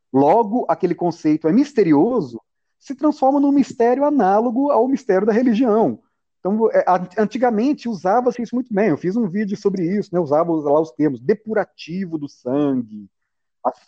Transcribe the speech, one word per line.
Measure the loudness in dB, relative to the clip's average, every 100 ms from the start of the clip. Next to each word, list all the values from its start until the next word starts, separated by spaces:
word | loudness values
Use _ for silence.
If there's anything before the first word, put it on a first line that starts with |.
| _
logo | 2 4 2 2 -2 -2
aquele | -2 -2 -2
conceito | -4 -2 -2 0 2
é |
misterioso, | 2 2 2 2 4 2 0 -6 -10 _ _ _ _
se | -14 -2
transforma | -2 0 2 2
num | 2
mistério | 2 0 0 0 2 0
análogo | 2 2 2 0 0 0
ao | 2 0
mistério | -2 0 0 2
da |
religião. | 2 2 2 2 2 0 -2 _ _ _ _
Então, | -4 0 0
é, | 2 2
an-, | 0 -2 -4
antigamente | -4 0 0 0 0 -2 -6
usava-se | -6 -2 0 0 -4
isso | -6
muito | -6 -4
bem. | 0 0
Eu | 0
fiz | -2 -2
um | -2
vídeo | -4 -4 -2
sobre | -2 -2 -2 -2
isso, | -2
né? | -2
Usava | 0 0 0
lá | 0 0 0
os | 0
termos | -2 -2 -2
depurativo | -4 -4 -2 -4 -4 -10 -12 -10 -8 -8
do | -10
sangue, | _ -4 -2 -2 -2 -6 -12 -20 _ _ _ _ _ -8
a | -8